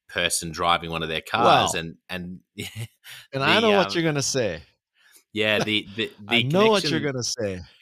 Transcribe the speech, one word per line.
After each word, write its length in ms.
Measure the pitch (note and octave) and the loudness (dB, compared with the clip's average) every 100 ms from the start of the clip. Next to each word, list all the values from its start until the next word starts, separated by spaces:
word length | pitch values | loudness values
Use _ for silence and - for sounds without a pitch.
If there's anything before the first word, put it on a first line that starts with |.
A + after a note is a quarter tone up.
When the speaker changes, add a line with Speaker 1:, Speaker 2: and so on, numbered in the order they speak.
| _ | _
Speaker 1:
person 420 | - E2+ - E2+ | -2 0 0 -6
driving 380 | D#2+ F2 E2+ E2 | -2 2 2 0
one 140 | E2 | -4
of 60 | D#2+ | -2
their 120 | D#2+ | -4
cars. 520 | - A2 A#2+ C#3+ G2 | -4 0 4 4 4
Speaker 2:
Wow. 60 | F2 | 0
Speaker 1:
And, 160 | E2 D#2 _ | -6 -12 _
and 300 | F#2 F2 F2+ _ G2 | -10 -10 -14 _ -14
<laughs> 100 | G#2 - A2+ _ - - - | -12 -10 -14 _ -20 -20 -12
Speaker 2:
And 100 | C3+ | -4
I 120 | C#3 F#3 | 2 4
Speaker 1:
the, 60 | |
Speaker 2:
know 160 | A3+ G3+ | 4 4
what 100 | F3+ | 2
Speaker 1:
um, 60 | |
Speaker 2:
you're 100 | F#3 | 0
gonna 180 | E3 D3 | 0 0
say. 400 | C3 C3+ A2 D#2+ - _ _ _ _ - _ | 0 0 -2 -4 -12 _ _ _ _ -20 _
Speaker 1:
yeah, 300 | G#2 G#2+ G#2 | -2 0 2
the, 240 | G#2 G#2+ F#2+ G2+ | 2 0 -2 -6
the, 160 | G#2+ - | -6 -6
Speaker 2:
<laughs> 80 | G#2 | -2
I 100 | A#2+ | 0
Speaker 1:
the 60 | A#2+ | 2
Speaker 2:
know 240 | F3 G#3+ | 4 4
what 140 | G#3 | 4
you're 160 | D#3+ D#3 | 2 -2
Speaker 1:
connection, 40 | |
Speaker 2:
gonna 200 | D3 C3 | -2 -4
say. 380 | A#2 - G#2+ F#2 F2+ _ | -6 -4 -4 -6 -12 _